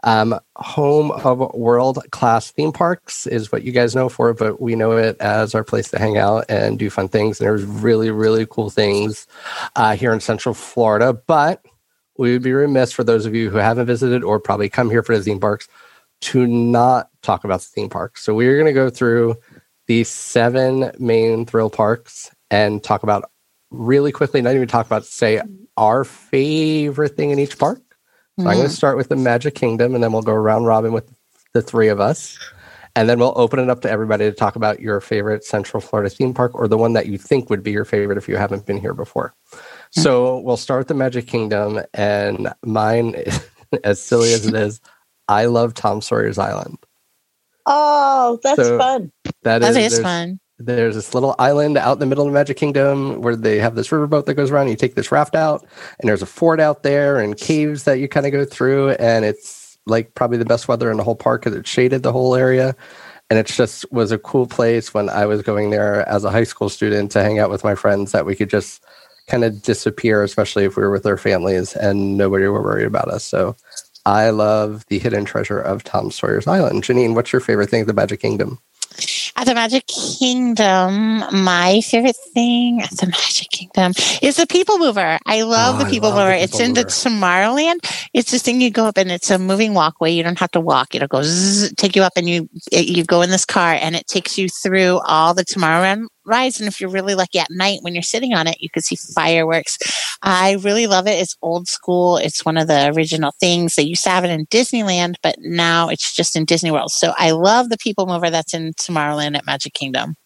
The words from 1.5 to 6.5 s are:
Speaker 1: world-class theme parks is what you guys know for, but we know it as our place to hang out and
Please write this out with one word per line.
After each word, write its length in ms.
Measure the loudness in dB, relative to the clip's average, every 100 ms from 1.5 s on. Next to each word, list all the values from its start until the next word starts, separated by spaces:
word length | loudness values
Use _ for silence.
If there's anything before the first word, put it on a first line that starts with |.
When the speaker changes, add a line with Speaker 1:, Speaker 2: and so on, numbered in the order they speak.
Speaker 1:
world-class 960 | -2 2 2 2 -2 -8 -2 2 2 0
theme 200 | -4 -4
parks 540 | 0 -2 -2 -8 -12 -6
is 240 | -6 -4
what 140 | -6
you 80 | -2
guys 220 | 0 2 2
know 120 | -2
for, 240 | 0 0
but 280 | 2 -2 -2
we 160 | -4 0
know 160 | 2
it 240 | 2 0 0
as 340 | -2 0 0
our 100 | -2
place 260 | -2 -4 -2
to 80 | -2
hang 180 | 0 2
out 280 | 2 2
and 300 | 0